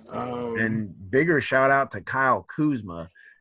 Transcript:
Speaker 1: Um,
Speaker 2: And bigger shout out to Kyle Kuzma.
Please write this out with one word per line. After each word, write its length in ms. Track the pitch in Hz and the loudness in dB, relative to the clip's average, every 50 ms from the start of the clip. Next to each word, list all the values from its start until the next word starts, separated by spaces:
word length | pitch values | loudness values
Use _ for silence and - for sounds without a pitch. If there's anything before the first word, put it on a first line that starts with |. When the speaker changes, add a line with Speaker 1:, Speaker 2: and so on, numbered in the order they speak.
| - - | -18 -12
Speaker 1:
Um, 480 | - - 123 127 - 123 120 117 117 113 | -8 -8 -6 -6 -6 -6 -6 -4 -2 -2
Speaker 2:
And 540 | 110 110 110 110 107 95 80 - 95 92 | -2 0 0 -2 -4 -6 -10 -14 -8 0
bigger 280 | 104 135 156 175 170 139 | 2 2 4 4 2 2
shout 320 | 117 - 131 131 135 135 | 2 2 2 4 4 6
out 200 | 139 139 135 - | 4 4 2 0
to 100 | - 101 | -4 -12
Kyle 440 | 85 - 135 131 135 131 120 98 87 - - | -8 -6 -2 0 2 2 2 2 0 -6 -4
Kuzma. 560 | - 151 151 143 120 107 92 85 85 82 87 _ _ _ - - _ | -2 0 0 0 -2 -4 -8 -10 -10 -10 -12 _ _ _ -20 -20 _